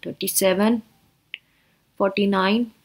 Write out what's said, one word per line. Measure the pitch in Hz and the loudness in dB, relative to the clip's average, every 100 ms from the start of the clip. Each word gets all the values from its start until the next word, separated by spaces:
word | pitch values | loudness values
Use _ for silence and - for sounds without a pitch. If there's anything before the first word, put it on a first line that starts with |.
| 175 | -14
थर्टी | - 190 | -8 -4
सेवन, | - 196 185 214 233 - _ _ _ _ - _ _ _ _ _ _ | 0 0 2 2 0 -4 _ _ _ _ -20 _ _ _ _ _ _
फ़ोर्टी | 196 196 202 | -2 0 0
नाइन | 190 190 220 233 _ | 2 2 0 -2 _